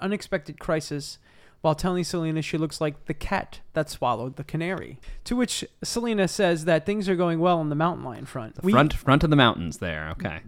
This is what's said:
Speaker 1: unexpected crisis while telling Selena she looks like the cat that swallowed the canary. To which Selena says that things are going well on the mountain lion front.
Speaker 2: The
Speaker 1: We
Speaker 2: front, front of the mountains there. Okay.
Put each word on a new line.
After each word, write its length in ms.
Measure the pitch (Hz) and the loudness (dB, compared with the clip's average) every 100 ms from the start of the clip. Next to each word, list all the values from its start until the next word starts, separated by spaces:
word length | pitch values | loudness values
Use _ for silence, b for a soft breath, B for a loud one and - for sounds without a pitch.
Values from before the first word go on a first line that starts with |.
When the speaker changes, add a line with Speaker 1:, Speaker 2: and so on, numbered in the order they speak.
Speaker 1:
unexpected 580 | 190 208 - 190 - - | -4 -4 -4 -6 -6 -10
crisis 580 | - 160 147 147 139 - b b b b | -2 -2 -2 -8 -8 -14 b b b b
while 120 | 160 | 0
telling 280 | 147 185 180 | 2 0 0
Selena 380 | 165 180 160 156 | 0 -2 0 -2
she 160 | 147 160 | -2 -2
looks 240 | 156 - | -2 -2
like 240 | 156 147 | -4 -2
the 80 | - | -8
cat 480 | 156 - 196 - - - | -6 -2 -4 -4 -14 -6
that 160 | - 147 | -4 -4
swallowed 460 | - 127 113 127 131 | -2 -2 -2 -4 -10
the 80 | |
canary. 540 | 143 156 170 180 62 - b b | -6 -4 -4 -6 -8 -14 b b
To 120 | - 247 | -4 0
which 260 | 247 - - _ | 0 -2 -8 _
Selena 420 | - 240 240 214 180 | -6 -2 0 2 2
says 380 | - 190 170 | 2 2 2
that 220 | 160 160 156 | 2 2 2
things 200 | 214 196 | -2 0
are 80 | |
going 240 | 180 175 165 | 2 2 2
well 200 | 175 170 | 2 2
on 100 | 151 | 2
the 60 | |
mountain 280 | 147 170 - | 2 0 0
lion 220 | 131 110 | -8 -10
front. 300 | 135 135 110 | -10 -10 -10
Speaker 2:
The 80 | - | -2
Speaker 1:
We 100 | 185 | 4
Speaker 2:
front, 220 | 208 147 | 6 4
front 300 | - - 143 | 2 4 4
of 40 | 165 | 6
the 80 | 147 | 6
mountains 400 | 120 - 85 - | 6 4 -4 -4
there. 320 | 90 78 78 | -6 -4 -6
Okay. 260 | 82 98 80 | -6 -6 -8